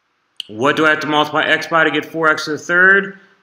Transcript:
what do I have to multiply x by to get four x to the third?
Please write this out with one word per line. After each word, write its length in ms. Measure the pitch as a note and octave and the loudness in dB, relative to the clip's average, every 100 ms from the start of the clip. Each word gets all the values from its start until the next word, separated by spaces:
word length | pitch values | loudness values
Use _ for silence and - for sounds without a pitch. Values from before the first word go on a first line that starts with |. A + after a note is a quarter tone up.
| _ _ _ - - | _ _ _ -20 -14
what 280 | G#2+ C#3 D3 | -2 -2 2
do 100 | D#3 | 2
I 40 | |
have 100 | D3+ | 0
to 60 | C#3 | 0
multiply 360 | D3 D3+ D3+ | -2 0 0
x 240 | C3+ D#3 - | 0 -2 0
by 160 | E3 | 0
to 80 | D#3 | 2
get 140 | D3 D3+ | -2 -6
four 240 | D#3+ D#3 | -2 0
x 160 | D#3 - | 0 -4
to 60 | |
the 60 | D3 | -8
third? 640 | - F3 F#3+ G3 G3 - _ _ | -2 4 4 4 0 -12 _ _